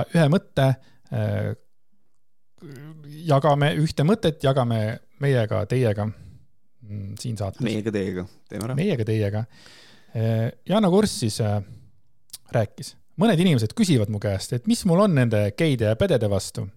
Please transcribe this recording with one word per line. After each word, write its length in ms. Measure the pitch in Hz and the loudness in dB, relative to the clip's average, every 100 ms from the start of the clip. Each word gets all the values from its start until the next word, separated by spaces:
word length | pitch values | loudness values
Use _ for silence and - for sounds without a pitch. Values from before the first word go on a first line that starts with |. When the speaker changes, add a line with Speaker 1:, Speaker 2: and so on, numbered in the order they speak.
| - | 2
Speaker 1:
ühe 120 | 170 151 | 2 2
mõtte, 360 | 180 - - 135 127 - - - | 2 0 0 2 0 -6 -20 -10
äh, 440 | 117 107 104 104 107 - - - - - - - - - - 160 135 147 156 147 151 165 | -4 -2 -2 -4 -8 -14 -20 -20 -20 -20 -20 -20 -20 -20 -20 -20 -18 -18 -20 -20 -10 0
jagame, 460 | 139 156 143 143 156 | 2 4 4 2 2
ühte 240 | 156 - 147 | 0 2 2
mõtet 380 | 220 175 156 | 2 2 0
jagame 540 | 135 139 120 113 107 - - - | 0 2 0 0 -2 -6 -12 -4
meiega, 420 | 139 131 107 104 101 | 0 2 2 -2 -2
teiega, 400 | 123 120 101 107 | 0 2 0 -4
mm, 1120 | - - - - - - - 107 104 98 104 | -6 -16 -20 -20 -20 -20 -20 -14 -10 -10 -10
siin 160 | 123 107 | -8 -6
saates. 240 | 98 - | -6 -4
Speaker 2:
Meiega, 280 | 117 107 107 | -4 -2 -2
teiega. 320 | 104 95 92 90 - - | -2 -4 -4 -8 -14 -14
Teeme 200 | 101 110 | -8 -6
ära. 80 | 135 | -4
Speaker 1:
Meiega, 260 | 196 123 | -2 -2
teiega. 400 | 110 110 101 107 113 - - - - - - | -2 0 0 -2 -6 -12 -20 -20 -20 -20 -12
Äh, 360 | 113 113 113 113 - - | -4 -2 0 -2 -6 -2
Jana 240 | 190 202 | 0 4
Kurs 280 | 185 214 - | 4 2 0
siis, 200 | 110 - | -4 -2
äh, 200 | 107 104 92 - - - - - - - - | -2 -2 -6 -14 -20 -20 -20 -20 -20 -20 -4
rääkis. 420 | 123 104 - - - - - | -2 -2 -6 -16 -18 -16 0
Mõned 220 | 220 165 | 2 4
inimesed 320 | 185 135 107 | 4 2 0
küsivad 360 | - 196 135 107 | 0 2 2 2
mu 60 | 104 | -2
käest, 320 | 104 95 - | -2 -4 -4
et 140 | 117 - | -6 -2
mis 160 | 233 | -2
mul 160 | 190 165 | 2 4
on 140 | 214 | 4
nende 320 | 151 120 107 104 - | 4 2 2 0 0
geide 320 | 165 127 107 | 0 2 0
ja 80 | 110 | 2
pedede 320 | 196 139 107 | 2 2 2
vastu. 380 | 98 - - 101 | 0 -2 -8 -10